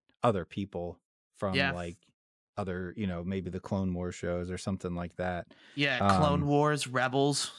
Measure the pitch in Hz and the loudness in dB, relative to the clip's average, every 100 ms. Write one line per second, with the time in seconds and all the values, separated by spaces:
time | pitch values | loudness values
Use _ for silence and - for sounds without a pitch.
0 | _ _ 120 101 82 - 98 87 87 82 | _ _ 0 0 -2 -6 -6 -6 -8 -10
1 | _ _ _ - 101 95 139 110 87 87 | _ _ _ -6 -2 0 0 -2 -6 -10
2 | _ _ _ _ _ - 95 90 90 107 | _ _ _ _ _ -6 -4 -4 -6 -4
3 | 98 87 87 95 90 92 - 101 95 87 | -2 -2 -2 -4 -4 -6 -4 -2 0 -2
4 | 90 - 87 87 87 90 - 95 90 87 | -4 -4 -4 -2 -4 -6 -4 -4 -4 -6
5 | 87 - 90 87 - - - - 143 127 | -6 -6 -4 -4 -8 -18 -10 -2 0 4
6 | 202 196 147 143 147 143 151 147 127 123 | 4 6 6 4 4 4 4 2 0 0
7 | 127 135 139 139 - | 2 4 4 2 -2